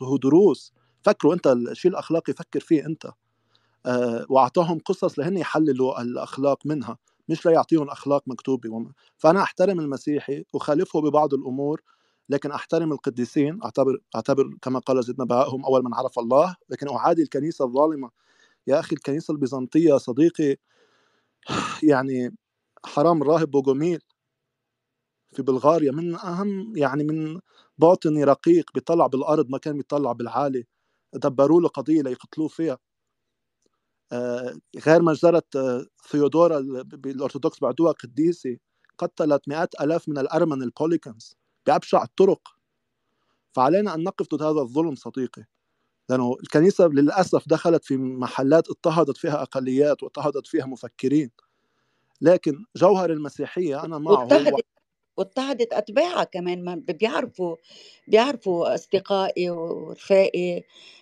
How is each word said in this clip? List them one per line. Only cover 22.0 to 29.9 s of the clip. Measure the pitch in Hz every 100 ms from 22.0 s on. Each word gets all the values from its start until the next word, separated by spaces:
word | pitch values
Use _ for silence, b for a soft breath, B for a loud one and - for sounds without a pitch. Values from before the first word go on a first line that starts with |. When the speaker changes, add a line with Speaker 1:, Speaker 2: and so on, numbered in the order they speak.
| 135 127 123 - _ _ _ _ -
Speaker 1:
حرام | - 156 170
الراهب | 139 160 156
بوغوميل | 143 135 135 165 160 - _ _ _ _ _ _ _ _ _ _ _ _
في | -
بلغاريا | 131 131 139 165 147
من | 143 170 170
أهم، | 185 175 202 196 226 220
يعني | 139 139
من | 151 156 156 165 _ _ _ -
باطني | 156 180 165 151
رقيق | 139 135 - 175 143
بيطلع | 135 - 170 131
بالأرض، | 131 147 151 135
ما | 135
كان | 156 147
بيطلع | 127